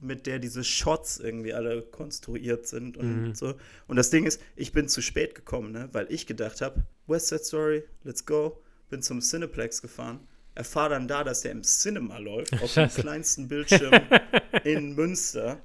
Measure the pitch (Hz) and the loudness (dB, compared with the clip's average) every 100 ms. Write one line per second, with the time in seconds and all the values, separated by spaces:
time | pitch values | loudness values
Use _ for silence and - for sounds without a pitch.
0 | 131 127 135 131 120 123 123 - 151 160 | -10 -8 -6 -4 -6 -4 -2 0 2 2
1 | - - 113 113 110 120 117 117 113 - | 0 -6 -6 -6 -4 -4 -2 -2 -6 -12
2 | - - - 120 120 120 - 120 123 - | -10 -10 -8 -6 -2 -2 -4 -8 -10 -6
3 | 120 113 113 107 131 135 - - - 123 | -2 -2 -4 -4 -6 -8 -14 -20 0 4
4 | 123 160 160 - - - - 156 139 - | 6 4 4 0 -6 -10 -2 0 2 0
5 | - - - - - 123 107 113 131 113 | -2 0 -2 -4 -8 -6 -6 -8 -6 -4
6 | - 160 - 110 107 - 135 - - - | -4 -6 -6 -6 -6 -4 -2 -2 -2 -6
7 | - 165 - 156 - 156 156 151 151 - | -2 0 0 -2 -2 0 0 0 -2 -12
8 | 135 117 - 151 156 - - - - 139 | -10 -10 0 0 0 -6 -18 -20 -14 -8
9 | - 123 - 165 165 - 113 - 120 - | -6 -2 -2 -2 -4 -4 -6 -6 -10 -10
10 | 120 123 - - - - 123 156 151 139 | -10 -12 -16 -20 -16 -12 -4 0 0 0
11 | 127 143 139 123 - 107 - - 202 196 | -2 -2 -2 -4 -4 -2 0 2 0 -2
12 | 113 90 104 110 - 120 120 160 151 - | -6 -8 -8 -6 -2 -2 2 4 4 2
13 | 151 151 160 - 131 147 147 196 135 226 | -4 -2 -2 -2 -2 -4 6 6 10 8
14 | - 247 - 247 - 220 151 151 143 143 | 10 6 6 2 2 0 2 0 0 0
15 | 165 185 - 113 113 139 | 0 0 -2 -2 -4 -4